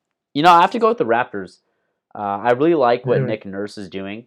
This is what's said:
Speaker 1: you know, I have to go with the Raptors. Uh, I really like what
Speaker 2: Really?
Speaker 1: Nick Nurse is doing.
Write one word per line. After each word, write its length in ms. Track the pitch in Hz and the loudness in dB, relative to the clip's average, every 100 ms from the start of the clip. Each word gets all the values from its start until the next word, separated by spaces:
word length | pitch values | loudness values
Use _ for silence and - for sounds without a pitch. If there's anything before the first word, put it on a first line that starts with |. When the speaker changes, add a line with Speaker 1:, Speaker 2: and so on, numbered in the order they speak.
| _ _ _ | _ _ _
Speaker 1:
you 80 | 143 | 2
know, 100 | 170 | 6
I 100 | 170 | 6
have 100 | 185 | 4
to 80 | 233 | 2
go 80 | 220 | 0
with 100 | 226 | 0
the 80 | 117 | 0
Raptors. 540 | 117 127 101 90 _ _ _ _ _ _ - | -2 -2 -8 -12 _ _ _ _ _ _ -10
Uh, 240 | 101 101 | -6 -2
I 100 | 120 | 0
really 220 | 123 160 | 2 2
like 320 | 165 120 120 127 | 2 2 0 0
what 120 | 110 | -2
Speaker 2:
Really? 80 | 110 | -2
Speaker 1:
Nick 180 | 107 98 | -6 -10
Nurse 320 | 98 104 107 | -10 -10 -12
is 120 | 92 | -14
doing. 360 | 95 98 110 | -12 -12 -14